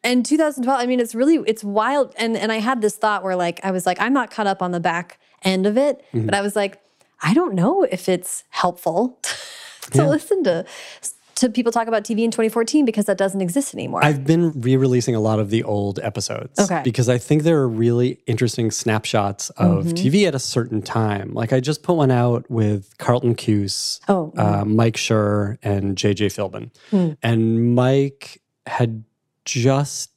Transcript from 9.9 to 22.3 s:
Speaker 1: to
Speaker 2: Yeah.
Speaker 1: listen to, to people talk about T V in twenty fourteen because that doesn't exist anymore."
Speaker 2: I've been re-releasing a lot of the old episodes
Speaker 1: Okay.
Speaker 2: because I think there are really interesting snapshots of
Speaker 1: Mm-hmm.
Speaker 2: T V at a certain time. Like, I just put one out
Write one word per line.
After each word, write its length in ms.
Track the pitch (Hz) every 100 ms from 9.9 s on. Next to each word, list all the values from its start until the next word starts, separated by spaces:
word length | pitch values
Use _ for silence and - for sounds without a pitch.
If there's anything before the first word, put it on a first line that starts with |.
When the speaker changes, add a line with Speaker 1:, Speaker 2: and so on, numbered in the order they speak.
Speaker 1:
to 60 | -
Speaker 2:
Yeah. 80 | 277
Speaker 1:
listen 360 | 302 - 392 269
to, 200 | 165 - - - - - - _ -
to 140 | 254
people 220 | 220 233
talk 160 | 233 226
about 160 | 220
T 120 | 214 220
V 80 |
in 80 | 233
twenty 180 | 226 220
fourteen 340 | 226 226 302
because 220 | 269 214 202
that 140 | 190
doesn't 220 | 196 196
exist 340 | 180 175 277 -
anymore." 280 | - -
Speaker 2:
I've 220 | 151 143 135
been 340 | 165 170 151
re-releasing 540 | 120 131 131 123 113
a 60 | 117
lot 180 | 107 107
of 140 | 104
the 100 | 113
old 380 | 120 104 101 98
episodes 580 | 107 101 - 110 - -
Speaker 1:
Okay. 220 | 196 170
Speaker 2:
because 240 | 131 117 120
I 120 | 123
think 240 | - 151
there 160 | 151 160
are 100 | 131
really 520 | 110 117 120 123 - -
interesting 460 | 110 120 - 113
snapshots 800 | - 117 107 - 117 101 98 -
of 340 | - 180 165 170
Speaker 1:
Mm-hmm. 80 |
Speaker 2:
T 160 | 170 180
V 160 | 180 196
at 80 |
a 60 | 139
certain 420 | - - 120 110
time. 500 | - 113 110 101 98 -
Like, 180 | 113
I 60 | 131
just 240 | 127 151
put 100 | -
one 160 | 170 135
out 400 | 123 123